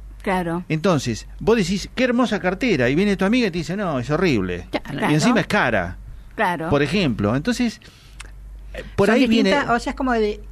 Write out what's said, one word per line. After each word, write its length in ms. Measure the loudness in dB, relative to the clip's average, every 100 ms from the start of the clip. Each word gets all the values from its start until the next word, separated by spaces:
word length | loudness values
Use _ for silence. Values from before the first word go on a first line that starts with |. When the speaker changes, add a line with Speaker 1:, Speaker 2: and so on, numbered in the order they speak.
| -18 -8
Speaker 1:
Claro. 420 | -2 -2 -2 -4 -2
Speaker 2:
Entonces, 580 | 0 2 2 0 -6 -8 -2
vos 180 | 2 2
decís, 320 | 2 -2 -4 -2
"Qué 80 | 0
hermosa 340 | 2 0 0
cartera", 500 | -2 0 2 2 2
y 60 | 4
viene 220 | 2 2
tu 80 | 2
amiga 220 | 2 2
y 40 |
te 60 | -2
dice, 160 | -4 -4
"No, 240 | -2 -2
es 100 | -2
horrible". 580 | 2 2 2 0 -4 -6
Speaker 3:
Claro. 400 | -8 -6 -2 2
Speaker 2:
Y 40 | 4
encima 180 | 4
Speaker 1:
Claro. 60 | 2
Speaker 2:
es 60 | 2
cara. 500 | 0 2 0 -2 -6 -14 -16 -10 -2
Speaker 1:
Claro. 340 | -2 -2 0
Speaker 2:
Por 120 | 2
ejemplo. 540 | 2 0 0 0 0 0
Entonces, 440 | -2 -2 -2 -4 -14 -20 -20 -20 -20 -18 -18 -18 -14
eh, 100 | -14 -6 0
por 120 | 4
Speaker 3:
Son 80 | 4
Speaker 2:
ahí 120 | 4
viene 220 | 4 4
Speaker 3:
distintas, 260 | 2 2 -2
o 40 |
sea, 120 | -2
es 60 | -4
como 160 | -2
de 260 | 0 0 -4 -12